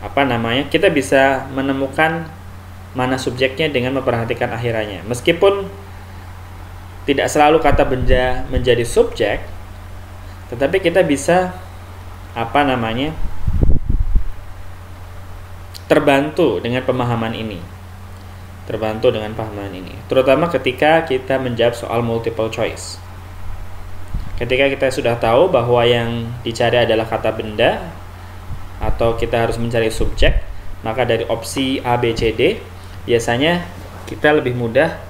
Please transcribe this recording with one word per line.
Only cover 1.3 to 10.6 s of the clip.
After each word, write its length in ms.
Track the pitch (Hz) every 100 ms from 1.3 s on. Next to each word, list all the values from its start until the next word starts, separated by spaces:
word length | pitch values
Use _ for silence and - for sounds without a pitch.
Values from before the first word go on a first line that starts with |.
| 135 139
menemukan 760 | 135 135 135 135 - 160 165 165 - - - - - -
mana 240 | 131 127 131
subjeknya 480 | 135 120 131 - 160
dengan 300 | 139 123 135
memperhatikan 540 | 127 120 113 117 117
akhirannya. 500 | 113 120 113 107 92 92
Meskipun 640 | 120 - 170 196 196 190 - - - - - - - - - - - - -
tidak 240 | - 139 -
selalu 320 | 156 147 160
kata 240 | 147 139
benda 640 | 135 127 127 127 127 127 -
menjadi 320 | 131 123 117 117
subjek, 560 | - 254 - 104 127 - - - - - - - - - - -
tetapi 320 | 120